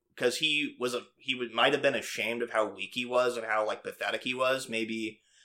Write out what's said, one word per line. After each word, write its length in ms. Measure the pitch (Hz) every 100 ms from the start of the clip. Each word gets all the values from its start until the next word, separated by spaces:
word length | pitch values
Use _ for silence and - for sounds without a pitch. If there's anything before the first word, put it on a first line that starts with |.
| _ -
'cause 200 | 123 -
he 380 | 156 147 143 -
was 140 | 123
a, 80 | 123 - _
he 180 | 135
would, 180 | 127 120
might 200 | 113 135
have 80 | 143
been 120 | 139
ashamed 480 | 117 - 123 107 117
of 80 | 117
how 160 | 110 107
weak 240 | 98 98
he 100 | 123
was 320 | 120 123 123 117
and 100 | 113
how, 180 | 107 107
like, 160 | 98
pathetic 400 | 95 - 101 110
he 100 | 127
was, 340 | 127 131 131 -
maybe 520 | 113 110 113 107 - _ _